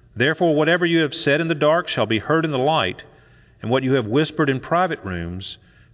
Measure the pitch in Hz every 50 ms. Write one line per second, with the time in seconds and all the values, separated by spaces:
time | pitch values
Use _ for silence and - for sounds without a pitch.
0 | _ _ _ 104 123 156 156 - 180 165 147 151 151 160 175 175 175 170 170 165
1 | 156 135 - - - 143 143 156 165 160 165 139 151 147 165 175 170 - - 131
2 | 110 110 113 104 - - 156 160 160 156 143 127 131 151 160 147 98 92 - -
3 | - - - - - - - - _ _ _ _ - 110 127 135 135 127 139 131
4 | 110 104 123 147 156 151 - 170 151 135 131 127 - - 165 175 185 170 156 -
5 | - 98 90 85 85 87 90 92 95 - - - _ _ _ - - _